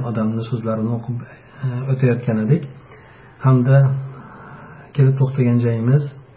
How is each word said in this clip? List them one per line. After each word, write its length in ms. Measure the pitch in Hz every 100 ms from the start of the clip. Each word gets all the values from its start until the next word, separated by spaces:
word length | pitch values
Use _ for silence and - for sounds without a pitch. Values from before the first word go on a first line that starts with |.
odamni 400 | 120 110 110 110
so'zlarini 480 | 110 117 110 107 110
o'qib, 260 | 117 - 120 - - - -
e, 100 | 135 123 135
o'tayotgan 520 | 131 127 117 - 110
edik. 220 | 110 151 - - - - - - - -
Hamda 400 | 131 131 123 135 135 - - - - - - - - - -
kelib 260 | - 135 135
to'xtagan 400 | 135 127 123 120
joyimiz 440 | 120 117 117 143 143 - -